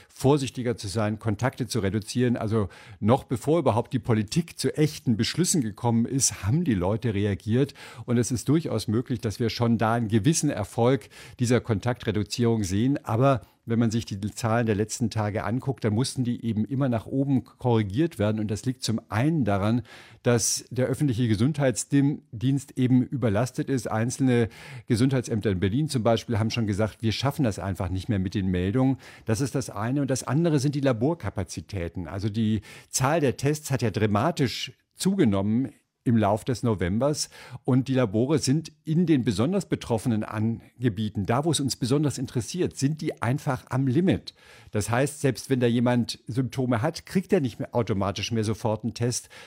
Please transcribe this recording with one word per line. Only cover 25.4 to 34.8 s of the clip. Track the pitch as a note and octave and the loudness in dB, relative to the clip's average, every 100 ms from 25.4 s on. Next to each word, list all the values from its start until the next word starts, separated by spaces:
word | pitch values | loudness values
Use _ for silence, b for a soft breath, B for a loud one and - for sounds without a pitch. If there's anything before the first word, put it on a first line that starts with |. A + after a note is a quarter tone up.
| G#2 | 0
in | F#2 | 2
Berlin | G2 A#2+ D#3 | 2 0 0
zum | C3 | 0
Beispiel | A2+ A2+ - A2 | 2 2 0 -2
haben | A2 | 0
schon | A#2+ G#2+ | 0 -2
gesagt, | F#2+ G#2+ - | 0 -2 -2
wir | A2 | -2
schaffen | - C#3 - | 0 -2 0
das | B2 - | -2 -2
einfach | G2 F#2 F2+ | -4 -4 -4
nicht | F#2 F2+ | -4 -2
mehr | G2+ | -2
mit | F#2 G#2+ | -2 -2
den | F#2+ | 0
Meldungen. | F2+ F#2 A#2+ C3 C3 B B - | 0 0 2 2 0 B B -4
Das | A2 | -2
ist | C#3 | -2
das | C#3 - | -4 -6
eine. | A2+ A2+ C#3+ | -6 -4 -2
Und | C3+ | -2
das | C3 | -2
andere | - C#3+ E3+ D3+ | 0 0 2 2
sind | C#3+ | 2
die | C#3+ | 2
Laborkapazitäten. | C3+ A2 C3+ E3 - - F2+ - D#2+ G2 E2+ F#2+ D#2+ | 0 2 0 -2 -4 -6 -6 -8 -8 -6 -6 -6 -8
Also | G2 G#2 | -6 -4
die | G#2 G#2+ A2 B B B | 0 0 0 B B B
Zahl | - C3 E3+ | -2 0 2
der | C#3 - | 0 0
Tests | C#3 D3+ - | -2 -2 -4
hat | C3+ | -2
ja | A#2 | -2
dramatisch | G2 G#2+ G2+ D3+ E3+ B2+ - - - | 0 2 2 2 0 -2 -2 -10 -14